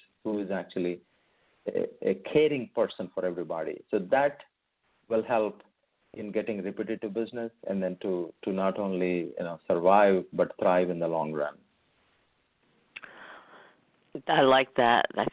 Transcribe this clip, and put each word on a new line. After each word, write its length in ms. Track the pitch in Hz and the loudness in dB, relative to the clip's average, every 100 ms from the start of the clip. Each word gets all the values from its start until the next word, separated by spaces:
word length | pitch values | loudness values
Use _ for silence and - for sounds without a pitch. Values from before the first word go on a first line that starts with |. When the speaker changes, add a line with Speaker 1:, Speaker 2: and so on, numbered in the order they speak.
| _ _ | _ _
Speaker 1:
who 180 | 110 104 | -6 -4
is 100 | 95 | -4
actually 500 | 95 90 95 87 87 _ _ _ _ _ _ - | -6 -6 -4 -4 -4 _ _ _ _ _ _ -4
a, 180 | - - - | -2 -4 -2
a 120 | - - - | -2 -2 0
caring 380 | 151 151 143 110 | 2 2 0 -4
person 360 | - 101 - - | -2 -2 -4 -10
for 100 | - | -6
everybody. 560 | 90 87 80 82 78 - - | -4 -4 -6 -6 -6 -8 -4
So 100 | 104 92 | -4 2
that 280 | 131 143 147 - _ _ _ _ _ - | 2 2 -2 -14 _ _ _ _ _ -4
will 140 | 113 | -2
help 400 | 113 117 107 - _ _ _ _ _ | 0 0 0 -4 _ _ _ _ _
in 180 | - 104 | -12 -6
getting 320 | 104 107 104 | -4 -4 -6
repetitive 520 | 95 104 104 110 107 | -6 -6 -6 -6 -6
business 380 | 101 110 120 117 - - | -6 -6 -8 -10 -10 -6
and 140 | 98 | -4
then 140 | 92 90 | -4 -4
to, 320 | 101 90 82 - | -4 -4 -6 -8
to 80 | - | -4
not 260 | 95 95 95 | -2 -2 -2
only, 520 | 101 92 92 90 82 - | -4 -2 0 -2 -4 -8
you 60 | |
know, 140 | 85 82 - | -8 -6 -2
survive 580 | 85 90 101 101 92 - | 2 4 6 6 4 0
but 180 | - 87 - | -2 -2 0
thrive 300 | 95 90 90 | 2 2 2
in 80 | 85 | -2
the 100 | 85 | -2
long 240 | 82 76 | -2 -4
run. 220 | 76 73 73 _ _ _ _ _ _ _ _ _ _ _ _ _ - - - - - - - - _ _ _ _ 143 - | -4 -6 -8 _ _ _ _ _ _ _ _ _ _ _ _ _ -20 -20 -20 -20 -20 -20 -20 -20 _ _ _ _ -8 2
Speaker 2:
I 120 | 151 | 4
like 340 | 135 131 131 - | 6 6 4 2
that. 280 | 120 117 - - | 6 4 2 -2
I 80 | 110 | -2